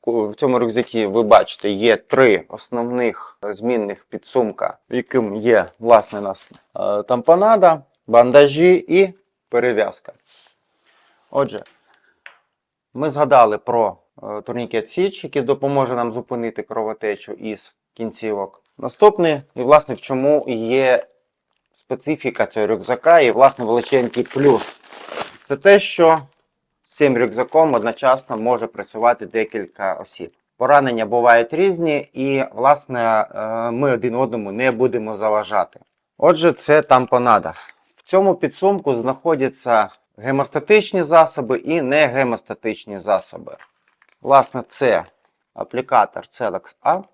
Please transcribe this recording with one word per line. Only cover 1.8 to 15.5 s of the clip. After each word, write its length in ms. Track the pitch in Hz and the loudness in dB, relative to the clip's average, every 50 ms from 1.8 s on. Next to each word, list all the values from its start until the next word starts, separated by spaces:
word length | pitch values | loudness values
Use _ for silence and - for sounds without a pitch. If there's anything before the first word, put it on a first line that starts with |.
| 110 117 107 | 2 2 0
три 500 | - _ _ - 131 131 120 101 87 - _ | 0 _ _ 0 2 4 4 4 2 -2 _
основних 880 | - 110 - - - 120 117 120 123 123 123 113 95 - - - _ _ | -16 -18 -14 -10 -8 -8 -6 -6 -4 -4 -4 -4 -4 -8 -18 -20 _ _
змінних 640 | - 104 104 92 107 120 123 113 104 101 98 - _ | -12 -12 -12 -8 -4 -4 -2 -2 -4 -6 -8 -12 _
підсумка, 720 | _ - 104 _ - - 135 120 107 - - - - - _ _ _ | _ -16 -16 _ -4 -2 -2 -2 -2 -4 -6 -8 -8 -8 _ _ _
в 60 | - | -8
яким 400 | 123 127 _ - 131 113 104 98 | -8 -8 _ -2 -2 -2 -2 -6
є, 300 | 110 104 120 117 104 87 82 _ _ | -4 0 2 2 2 2 -2 _ _
власне, 400 | 110 117 117 107 104 - - 104 | 2 4 4 4 4 0 -10 -10
у 20 | |
нас, 280 | 104 98 95 - - _ - _ _ _ _ | -8 -8 -10 -10 -14 _ -20 _ _ _ _
е, 280 | - 98 98 101 104 101 | -6 -4 -4 -4 -4 -2
тампонада, 800 | - 123 120 117 - 165 180 202 220 226 208 185 175 160 151 - _ _ _ _ | -2 -4 -2 4 2 4 4 4 2 4 4 4 4 2 2 -4 _ _ _ _
бандажі 760 | - 113 117 120 123 123 143 147 143 139 151 170 180 185 180 - | 4 6 6 6 8 8 8 8 8 4 2 4 4 4 2 2
і 260 | - 165 185 196 190 185 _ _ _ _ _ _ _ | 0 2 2 2 2 -2 _ _ _ _ _ _ _
перев'язка. 640 | - 120 117 123 117 104 104 101 - - _ - - _ _ _ - - - - _ _ _ _ _ _ _ _ _ _ _ _ _ _ _ _ | -2 0 0 0 0 0 -2 -2 -4 -12 _ -20 -20 _ _ _ -20 -20 -20 -20 _ _ _ _ _ _ _ _ _ _ _ _ _ _ _ _
Отже, 320 | - 139 139 123 - 104 - _ _ _ _ _ _ _ _ _ _ _ _ - _ _ _ _ _ _ _ _ _ _ _ _ _ | -2 -2 -2 -2 -4 -14 -16 _ _ _ _ _ _ _ _ _ _ _ _ -20 _ _ _ _ _ _ _ _ _ _ _ _ _
ми 160 | 123 147 156 | -6 -6 -4
згадали 480 | 135 143 151 131 143 127 117 110 104 | -2 -2 0 4 6 6 6 6 2
про, 400 | 104 _ - 117 117 113 101 98 _ _ _ _ - - | -4 _ -4 -2 -2 -2 -2 -4 _ _ _ _ -18 -14
е, 180 | 107 104 107 | -12 -12 -12
турнікет 480 | 101 - 113 120 120 113 - 113 107 - | -12 -10 -10 -10 -10 -6 -6 -6 -6 -6
Січ, 340 | - - 185 196 185 - - | -4 -4 -4 -4 -4 -8 -14
який 180 | - - 143 | -6 -6 -6
допоможе 540 | 127 120 | -2 -2